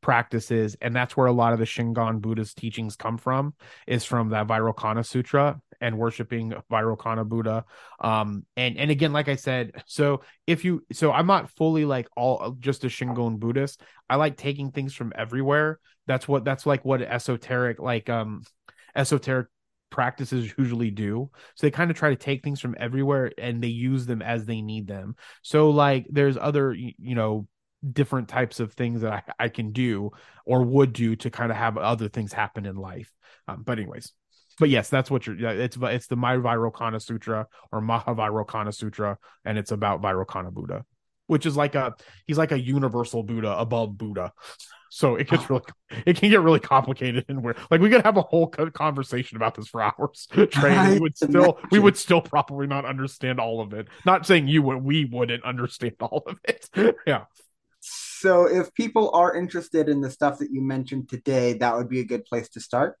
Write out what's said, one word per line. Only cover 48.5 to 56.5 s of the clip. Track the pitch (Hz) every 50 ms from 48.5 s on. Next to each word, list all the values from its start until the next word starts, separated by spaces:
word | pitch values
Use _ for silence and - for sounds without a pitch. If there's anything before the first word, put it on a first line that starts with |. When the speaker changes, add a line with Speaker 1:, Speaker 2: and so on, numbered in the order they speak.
Speaker 1:
co-, | - - 156 165
conversation | 151 - 156 156 143 139 135 - - 123 127 - -
about | 113 113 113 -
this | - 107
for | - - 117
hours, | 110 104 - - 135 143 _ - - -
<laughs> |
Trey, | - - 202 196 - 143 143 143
and | - 185
Speaker 2:
I | 190 196 196
Speaker 1:
we | -
would | 160 156 151
still, | - - 147 294
we | 277 269 269 - - - - - 208
Speaker 2:
imagine. | 202
Speaker 1:
would | 202 190
still | - - - 175 170
probably | 160 - - 147 139 - 143 139 139
not | 139 143 139 135
understand | 120 135 135 135 135 - - - 127 127 123
all | 113 113 113 113 110
of | 104 104
it. | 104 107 - - - -
Not | 185 185 185 165
saying | - 196 170 147 135
you | 151 160 147
would, | 131 131 131 131
we | 135 143 160 147
wouldn't | 127 117 120 123 117 120 120 123
understand | 127 123 123 123 120 - - 127 117 - _
all | 117 117 - 143 -
of | - 190 - _
it. | -